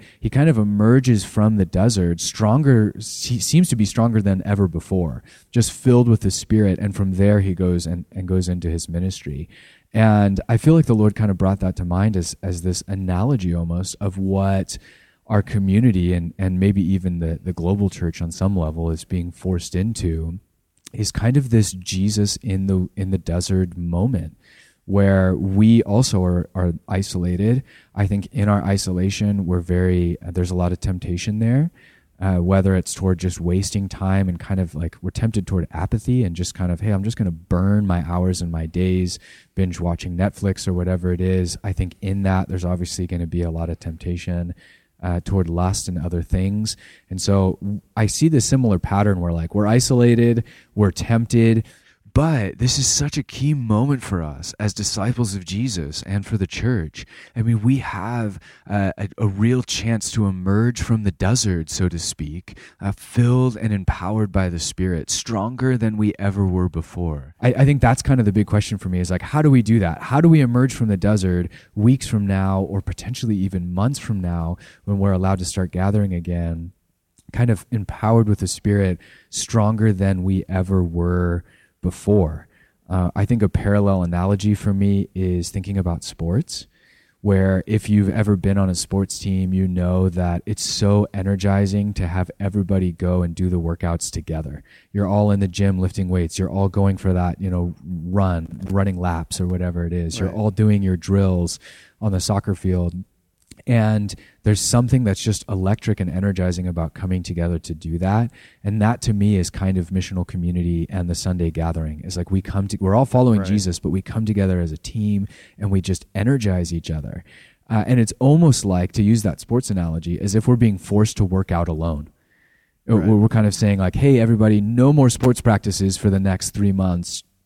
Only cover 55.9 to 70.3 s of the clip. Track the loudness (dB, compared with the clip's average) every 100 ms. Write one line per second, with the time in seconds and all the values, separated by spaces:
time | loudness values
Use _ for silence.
55.9 | -10 -6 -6 -4 -4 -4 -4 -2 -2 -4
56.9 | -10 -18 -20 -12 -4 0 2 2 0 -2
57.9 | -8 -6 -4 -6 -8 -16 -20 -6 -2 -2
58.9 | -2 -8 -2 -2 2 2 2 -2 -4 -2
59.9 | -2 -2 -2 0 0 0 2 2 0 -2
60.9 | 0 0 -2 0 0 0 -2 -4 -2 -2
61.9 | -2 -8 -8 -10 -10 -14 -20 -20 _ -6
62.9 | -6 -4 2 4 4 2 -2 -2 -2 -2
63.9 | -4 -4 -2 0 0 -2 -2 -6 -4 -2
64.9 | -2 -4 -8 -4 -4 -4 -2 0 0 0
65.9 | 0 0 0 -2 0 2 2 0 -2 -6
66.9 | -6 -4 -6 -10 -2 0 4 4 4 4
67.9 | 2 2 2 2 2 2 0 -2 -6 -4
68.9 | -4 -2 -4 -2 2 4 4 4 2 2
69.9 | -2 -2 2 6